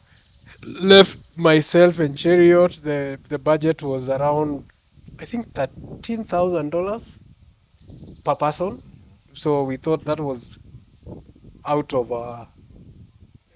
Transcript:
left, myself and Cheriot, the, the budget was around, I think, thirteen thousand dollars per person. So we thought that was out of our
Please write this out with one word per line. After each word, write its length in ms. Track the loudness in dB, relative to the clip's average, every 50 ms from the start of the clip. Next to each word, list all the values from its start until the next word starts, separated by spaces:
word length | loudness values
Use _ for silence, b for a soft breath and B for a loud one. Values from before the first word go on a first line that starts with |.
| _ b b b b b b _ _ b b b b
left, 540 | -16 -10 -2 4 8 8 8 8 6 4 -12 -20 _ _
myself 640 | 0 2 4 4 4 4 4 4 6 6 6 4 2
and 140 | -2 -4 -4
Cheriot, 680 | -2 0 2 4 6 6 6 6 6 4 2 0 -4 -8
the, 360 | -6 -4 -4 -4 -6 -8 -12 -12 -10
the 100 | -10 -4
budget 440 | 0 0 0 0 0 -2 -2 -2 -4
was 260 | -6 -6 -6 -4 -4
around, 560 | -4 -2 -2 -2 0 0 -2 -4 -6 -8 -12 -16 _ _ _ _ _ _ -20 -20 -20 -20
I 60 | -16
think, 280 | -12 -10 -10 -10 -10 -8
thirteen 680 | -6 -6 -6 -8 -12 -20 -18 -18 -14 -10 -10 -8 -8 -8
thousand 460 | -4 -2 -2 0 0 -2 -2 -4 -4
dollars 460 | -4 -4 -4 -6 -6 -10 -12 -16 -20 -20 -20 -20 -20 _ _ _ _ _ _ _ _ _ _ -20 -20 -20 -20 -20 -20 -10 -6
per 100 | -6 -4
person. 480 | -2 -2 -4 -4 -4 -6 -8 -8 -10 -18 -20 -20 -20 _ _ _ _ _ _ -16
So 300 | -8 -4 -2 -2 -2 -2
we 140 | -4 -6
thought 280 | -8 -6 -4 -4 -4 -4
that 120 | -6 -8 -6
was 400 | -6 -8 -8 -10 -12 -18 -20 -20 -20 -20 -20 -20 -20 _ _ _ -20 -20 -20 -20 -20 -20 -20 _ -20 -20 -20 -14 -8
out 300 | -4 -4 -4 -4 -4 -4
of 160 | -4 -4 -4
our 380 | -6 -10 -10 -10 -14 -16 -18 -20 _ _ -20 -20 -20 -20 -20 -20 -20 -20 -20 -20 _ _ _ -20 _ _ _ _ _